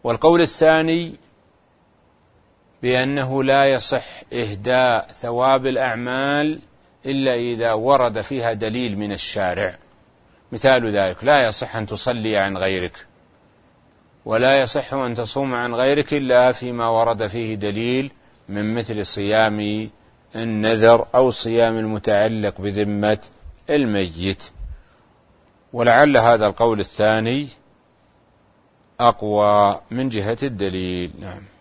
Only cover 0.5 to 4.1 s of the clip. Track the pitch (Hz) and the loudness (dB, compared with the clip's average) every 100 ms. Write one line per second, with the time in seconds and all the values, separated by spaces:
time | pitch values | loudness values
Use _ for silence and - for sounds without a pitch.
0.5 | - 160 160 160 165 170 - _ _ _ | 2 4 4 2 -2 -4 -14 _ _ _
1.5 | _ _ _ _ _ _ _ _ _ _ | _ _ _ _ _ _ _ _ _ _
2.5 | _ _ _ 123 127 131 143 131 135 135 | _ _ _ -2 0 0 -2 -2 -2 2
3.5 | 139 139 127 - - - | 4 4 2 -2 -4 -6